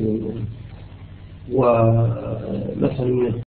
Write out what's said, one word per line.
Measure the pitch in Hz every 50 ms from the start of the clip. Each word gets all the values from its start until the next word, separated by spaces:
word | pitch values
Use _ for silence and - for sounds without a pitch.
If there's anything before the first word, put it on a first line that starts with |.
| 110 107 107 113 110 110 113 117 113 - - - - - - - - - - - - - - - - - - - - 123 123
ومثلًا | 131 123 120 117 117 113 113 113 113 113 117 113 - - - 113 113 - - - - - - - - 147 143 147 135 123 123
من | 123 123 123 117 113 113 117 -